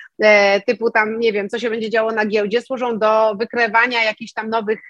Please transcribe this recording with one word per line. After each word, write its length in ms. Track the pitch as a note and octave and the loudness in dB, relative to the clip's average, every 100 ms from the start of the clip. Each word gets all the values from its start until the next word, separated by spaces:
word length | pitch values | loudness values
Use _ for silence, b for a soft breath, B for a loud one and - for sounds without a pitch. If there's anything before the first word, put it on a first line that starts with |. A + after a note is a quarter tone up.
| B - | B 0
e, 400 | G#3+ G#3 G3+ G3+ | 4 6 6 2
typu 300 | G3 G#3+ A3+ | 0 -2 0
tam, 280 | A3+ G#3+ A3 | 0 -2 0
nie 140 | A#3 | 0
wiem, 160 | G#3 G3 | 0 -4
co 100 | A#3 | -4
się 100 | A#3 | -4
będzie 200 | A3+ A3 | -4 -2
działo 220 | A3 A3 | 0 0
na 140 | A3 G#3+ | -2 -2
giełdzie, 360 | G#3+ G3+ A#3 | -2 0 -2
służą 380 | - B3+ A#3+ A3 | -4 -4 -4 0
do 360 | G#3+ A3 A3 G3+ | 2 2 2 -2
wykrywania 680 | A3+ A#3+ A3+ A3+ B3 A#3+ | -6 -2 0 0 0 0
jakichś 300 | A3 G#3+ A3+ | -4 -6 -12
tam 160 | - A3 | -10 -4
nowych, 300 | A3+ G#3 G#3+ | -4 -4 -6